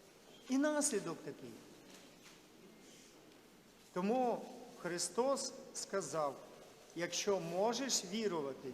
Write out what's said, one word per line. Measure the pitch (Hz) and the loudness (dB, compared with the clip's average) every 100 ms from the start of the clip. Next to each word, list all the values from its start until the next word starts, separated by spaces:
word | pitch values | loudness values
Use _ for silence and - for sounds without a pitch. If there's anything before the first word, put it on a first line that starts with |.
| - - - - - | -20 -20 -20 -14 0
І | 262 | 4
наслідок | 302 294 - 208 170 156 | 6 4 4 2 0 -4
такий. | 147 - 123 107 - - - - - - - - - - - - - - - - - - - - - - - | -6 -10 -10 -12 -16 -18 -18 -18 -18 -20 -20 -20 -20 -20 -20 -20 -20 -20 -20 -20 -20 -20 -20 -20 -20 -20 -8
Тому | 180 196 254 247 202 - - - - | 0 2 4 4 2 -4 -12 -14 -8
Христос | 175 175 - - 262 269 - - - | -4 -2 0 2 4 2 0 -6 -10
сказав: | - - 196 151 160 143 123 - - - - - | -8 -4 -2 0 0 0 -2 -10 -18 -18 -20 -12
«Якщо | 165 175 - 208 196 | -4 -2 0 2 2
можеш | 165 175 220 240 262 - | 2 2 4 4 2 0
вірувати, | 180 214 208 170 139 131 135 | 0 0 2 2 0 -4 -6